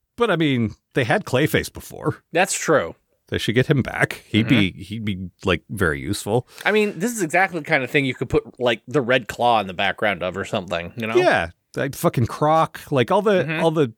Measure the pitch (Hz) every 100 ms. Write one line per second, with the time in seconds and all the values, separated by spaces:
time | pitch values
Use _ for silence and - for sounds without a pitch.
0 | _ - 233 170 160 127 110 - _ -
1 | 120 185 - 127 151 131 - - - -
2 | - - _ 160 185 - - 143 85 -
3 | _ _ - 98 - 107 127 139 - -
4 | 127 - - 104 117 123 98 - 92 110
5 | 107 92 92 - 98 85 - 107 87 71
6 | 65 101 - 113 - - - 214 208 160
7 | 208 233 170 175 190 175 147 156 127 151
8 | 135 120 127 151 - - 123 117 - 139
9 | 117 127 110 - 120 117 98 87 98 90
10 | 107 92 90 92 95 113 87 85 85 101
11 | 110 117 359 156 85 - _ - 135 135
12 | 170 - 113 - 151 160 156 - - 139
13 | 120 190 208 190 151 160 170 160 139